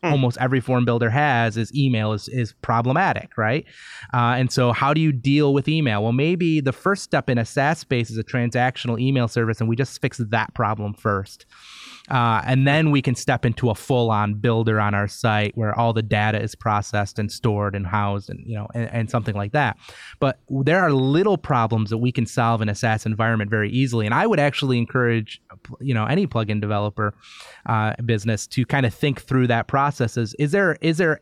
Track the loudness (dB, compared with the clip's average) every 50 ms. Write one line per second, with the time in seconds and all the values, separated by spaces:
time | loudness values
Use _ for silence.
0 | -2 0 2 2 2 0 0 0 0 0 0 0 0 0 0 2 2 2 2 2
1 | 0 0 2 2 2 2 2 2 2 0 0 -2 -4 -2 0 0 2 2 2 0
2 | 0 0 -2 -4 -6 -6 -4 -4 -4 -4 -6 -10 -2 0 0 2 2 2 2 2
3 | 2 0 0 -4 -6 -10 -6 -2 0 0 0 -2 -4 -8 -20 -20 -20 -20 -18 -18
4 | -10 -4 0 0 2 2 2 2 0 0 2 2 2 2 2 2 2 2 2 4
5 | 2 2 2 0 0 2 2 4 4 4 2 2 0 0 0 0 0 0 0 0
6 | 0 0 0 2 2 0 0 0 0 0 2 2 0 -2 -4 -2 -2 -2 -2 -2
7 | -2 -2 -2 0 0 0 0 0 0 -2 0 0 2 2 0 -2 -2 -2 -2 -2
8 | -2 -2 -6 -8 -6 -4 -2 -2 -2 0 0 2 0 0 0 -4 -4 -4 -2 0
9 | 0 0 2 0 0 0 0 0 0 0 -2 -2 0 -2 0 -2 -2 -4 -4 -6
10 | -6 -6 -4 -4 -4 -2 0 0 0 -2 -2 -2 -2 -2 -2 -2 -4 -8 -6 -2
11 | -2 0 0 0 -2 -6 -14 -20 -20 _ -20 -20 -20 -20 -20 -20 -20 -20 -20 -18
12 | -8 -4 0 0 2 2 0 0 0 0 2 2 4 4 2 4 4 4 2 2
13 | 2 0 -2 -2 0 0 0 2 0 0 0 2 0 0 0 -2 -2 0 0 2
14 | 2 2 2 2 0 0 -2 0 0 0 2 2 2 2 2 2 2 2 2 0
15 | -2 -2 -4 -2 0 0 2 2 0 0 -2 -2 -2 -2 0 2 2 2 2 0
16 | 0 0 0 0 2 0 0 -2 -4 -6 -8 -4 -2 0 0 0 -2 -2 -2 -2
17 | -2 -2 -4 -6 -6 -6 -6 -2 -2 0 0 0 0 -2 -2 -4 -4 -2 -2 0
18 | 0 0 -2 -4 -6 -8 -12 -12 -10 -8 -8 -8 -8 -6 -4 -6 -4 -4 -2 -4
19 | -4 -2 -2 -2 -2 -2 -4 -4 -4 -2 -2 0 0 0 -2 _ -14 -20 -20 -20
20 | -20 -14 -6 -2 -2 -2 -2 _ _ -6 -4 0 2 2 2 4 4 4 2 2
21 | 2 4 4 4 4 4 2 0 0 0 0 2 2 2 2 0 0 0 -2 -2
22 | 0 0 0 0 -2 -2 0 0 2 2 2 2 0 -2 -2 0 0 0 0 0
23 | -2 -2 -2 0 2 2 2 0 0 0 0 0 0 0 0 0 0 2 0 0
24 | 0 2 2 2 2 2 2 2 2 2 0 0 0 0 2 0 0 0 0 0
25 | 2 2 2 0 -2 -4 -12 -20 _ -20 -20 -20 -18 -18 -14 -8 -4 -2 0 0
26 | 0 0 0 0 0 0 0 -2 0 0 -2 -2 -2 0 0 0 -2 -2 -2 -2
27 | -2 -4 -4 _ -20 -20 -20 -20 -20 -20 -20 -12 -4 -2 0 0 0 0 -2 -4
28 | -2 -2 -2 0 0 -2 -2 -2 -4 -4 -2 -2 0 0 2 0 0 0 0 0
29 | -2 -2 -2 -2 -4 -2 0 2 2 2 2 0 0 0 0 0 0 0 0 -2
30 | -4 -2 -2 -4 -4 -4 -2 -2 -2 0 2 2 2 2 0 0 0 0 2 2
31 | 2 2 0 0